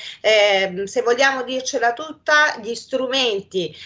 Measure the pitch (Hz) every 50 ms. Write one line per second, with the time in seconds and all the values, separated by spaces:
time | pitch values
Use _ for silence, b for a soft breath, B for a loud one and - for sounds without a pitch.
0 | B B B B - 202 220 214 202 208 196 190 190 185 180 185 196 196 - 254
1 | 220 233 240 247 269 269 269 262 247 240 262 254 247 - - 247 226 240 233 -
2 | 311 311 294 _ _ - 302 302 302 202 - 240 208 220 233 - - - 262 254
3 | 262 247 262 269 254 233 208 196 185 _ - 185 170 151 160 B B